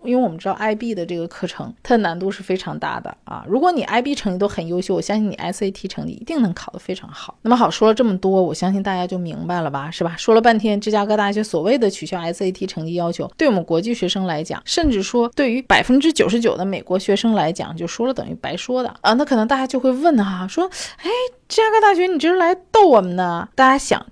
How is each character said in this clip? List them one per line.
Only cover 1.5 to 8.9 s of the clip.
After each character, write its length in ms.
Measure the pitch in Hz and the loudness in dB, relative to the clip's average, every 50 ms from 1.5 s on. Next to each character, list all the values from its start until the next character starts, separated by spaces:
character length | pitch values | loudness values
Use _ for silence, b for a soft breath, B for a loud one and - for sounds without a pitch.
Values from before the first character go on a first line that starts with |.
| - - 147 120 - _ - | -8 -8 -12 -12 -14 _ -2
它 140 | - 247 | 2 2
难 200 | 233 208 175 165 | 2 2 0 -2
度 140 | 175 185 190 | -4 -4 -6
是 100 | - - | -6 -6
非 160 | 190 - 185 | -6 -4 -4
常 220 | 190 - 170 151 156 | -4 -4 -6 -8 -8
大 220 | 156 147 127 120 | -6 -6 -8 -8
的 120 | - - - _ - | -10 -12 -16 _ -16
啊。 200 | - - - - - | -16 -14 -12 -6 -2
如 100 | 190 262 | 0 2
果 140 | 294 359 359 | 2 2 2
你 100 | 285 190 | 0 -2
I 180 | - 202 233 | -2 -2 -2
B 140 | 247 285 285 | -2 -2 -4
成 180 | - - 208 180 | -4 -4 -4 -2
绩 60 | 185 | 0
都 80 | 202 | -2
很 180 | 202 - - 170 | -2 -2 -4 -6
优 160 | 165 175 180 | -4 -4 -4
秀， 140 | 185 - 190 | -2 -2 -2
我 80 | 170 165 | -2 -2
相 140 | - 202 | -2 0
信 120 | 220 214 202 | 0 0 0
你 60 | - | -2
S 300 | - - 170 190 - 208 | -6 -8 -8 -6 -4 -4
A 40 | 196 190 | -6 -6
T 160 | - - 190 | -6 -10 -12
成 180 | - - - | -10 -8 -10
绩 60 | - - | -10 -10
一 100 | - - | -12 -10
定 180 | - 330 302 | -6 -2 0
能 140 | 240 185 175 | 0 0 0
考 160 | - - - | -4 -10 -14
得 80 | - 180 | -16 -16
非 160 | - - 185 | -10 -10 -10
常 160 | 180 - - | -10 -10 -16
好。 260 | 147 - - - - _ - | -18 -18 -16 -18 -16 _ 0
那 80 | 220 | 2
么 60 | 240 | 4
好， 120 | 247 240 - | 4 4 2
说 200 | - - 214 220 | 2 4 4 4
了 60 | 214 | 4
这 100 | 214 254 | 4 2
么 120 | 226 190 185 | 2 2 0
多， 220 | - 190 190 190 | 0 2 2 2
我 140 | 185 160 147 | 2 2 0
相 180 | - - 185 196 | -2 -2 0 0
信 80 | 202 | 0
大 140 | 196 202 | -2 -2